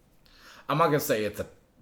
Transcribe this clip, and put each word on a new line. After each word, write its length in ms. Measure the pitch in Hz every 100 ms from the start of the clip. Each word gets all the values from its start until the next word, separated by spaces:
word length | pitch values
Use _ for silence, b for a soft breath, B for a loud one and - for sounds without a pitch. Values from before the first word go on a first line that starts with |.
| _ _ _ B B B B
I'm 100 | 147
not 80 | 170
gonna 140 | 143
say 240 | - 113
it's 160 | 104 -
a 60 | - - _ -